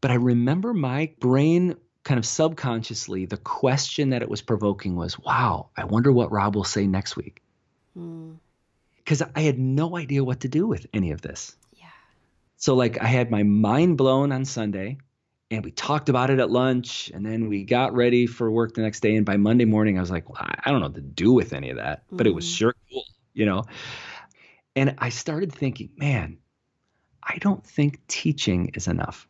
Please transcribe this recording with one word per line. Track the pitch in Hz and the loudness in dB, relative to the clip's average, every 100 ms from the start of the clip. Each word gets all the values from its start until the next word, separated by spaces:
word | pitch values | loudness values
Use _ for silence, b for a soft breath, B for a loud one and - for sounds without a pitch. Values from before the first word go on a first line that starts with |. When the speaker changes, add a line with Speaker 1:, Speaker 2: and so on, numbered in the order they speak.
Speaker 1:
But | 135 | 2
I | 123 | 2
remember | 123 120 120 160 214 | 4 2 2 -2 -2
my | 226 139 131 156 _ | -2 -2 -2 -4 _
brain | 127 131 151 170 180 165 _ _ | 2 4 4 4 2 -2 _ _
kind | - 127 | -2 0
of | 113 | 0
subconsciously, | - 160 160 135 113 113 92 - 95 92 | 0 0 0 -4 -4 -6 -10 -8 -6 -6
the | 98 | -8
question | - - 135 139 - - 143 | -8 -2 0 0 -2 -2 0
that | 123 | 0
it | 113 | -2
was | 107 | -8
provoking | - 107 104 98 98 87 | -4 0 0 -2 -4 -4
was, | 87 - | -6 -8
"Wow, | - 123 123 82 - - | -4 0 0 -2 -6 -10
I | 90 | -2
wonder | 104 127 | 2 4
what | 120 110 | 4 4
Rob | 107 101 104 | 0 0 -2
will | 98 | -2
say | - 98 | 0 0
next | 95 - - | 0 -4 -10
week." | - - _ _ _ _ _ - | -12 -14 _ _ _ _ _ -16
Speaker 2:
Mm. | 170 165 160 160 _ _ _ _ _ _ - | -14 -14 -16 -20 _ _ _ _ _ _ -4
Speaker 1:
'Cause | 147 156 147 | -2 -2 0
I | |
had | 156 127 | 0 2
no | 131 135 165 175 | 0 0 -2 -4
idea | 143 139 131 | -4 -2 0
what | 127 | -2
to | 135 | -2
do | 147 208 | -2 -2
with | 107 - | -2 -4
any | 107 90 | -4 -2
of | 76 | -4
this. | - - - - _ | -8 -12 -14 -18 _
Speaker 2:
Yeah. | b 170 b b b b b _ _ | b -20 b b b b b _ _
Speaker 1:
So, | - 127 | 2 4
like, | 123 107 | 4 2
I | 113 | 2
had | 123 117 | 2 2
my | 110 | 2
mind | 104 101 107 123 175 151 | 4 4 4 4 4 4
blown | 135 131 143 | 4 4 2
on | 131 | 0
Sunday | 131 - 107 98 98 139 _ _ _ _ _ | -4 -4 -4 -4 -8 -10 _ _ _ _ _
and | 110 | -8
we | - | -6
talked | - - 147 147 | -8 -2 -2 2
about | 127 127 | 2 4
it | 135 | 4
at | 117 | 4
lunch | 123 127 127 120 - - | 4 2 0 -2 -10 -10
and | 90 104 | -8 -6
then | 113 113 | -4 -2
we | 101 | -4
got | 98 123 127 | 0 0 2
ready | 120 123 123 120 | 4 4 4 2
for | 120 117 | 0 0
work | 113 117 | 2 0
the | 113 | 0
next | 110 104 | -2 0
day. | 110 110 | 2 4
And | 107 | 4
by | 101 | 4
Monday | 101 120 117 | 4 6 6
morning, | 107 107 95 | 4 4 2
I | |
was | 90 | 0
like, | 87 - | -4 -6
"Well, | - | -10
I, | - - - | -8 -6 0
I | |
don't | 139 | 0
know | 76 | -2
what | 78 | -8
to | |
do | 69 80 95 | -12 0 6
with | 127 - | 6 4
any | 67 67 | -6 -8
of | 64 | -8
that," | 57 78 _ | -6 -8 _
but | 185 113 | 0 2
it | 87 | 2
was | 170 | -2
Speaker 2:
Mm. | - | 0
Speaker 1:
sure | 123 - _ | 0 0 _
cool, | 131 - _ _ | -14 -14 _ _
you | - 110 | -2 0
know? | 95 110 B B B B B B B B B _ - | 0 -4 B B B B B B B B B _ 0
And | 139 139 | 0 0
I | 120 | -6
started | 117 - 156 185 | -4 -6 -4 -6
thinking, | - 139 - 113 - | -4 -6 -6 -12 -6
"Man, | 143 127 80 85 _ _ _ _ _ _ _ _ | -2 -2 -4 -10 _ _ _ _ _ _ _ _
I | - - | -10 -4
don't | 202 190 - | -2 -2 -4
think | - 147 135 _ | 0 0 0 _
teaching | - 160 151 - 90 90 | -4 -2 -2 0 0 -2
is | - 90 | -4 -4
enough." | 85 - - - | -4 -4 -10 -20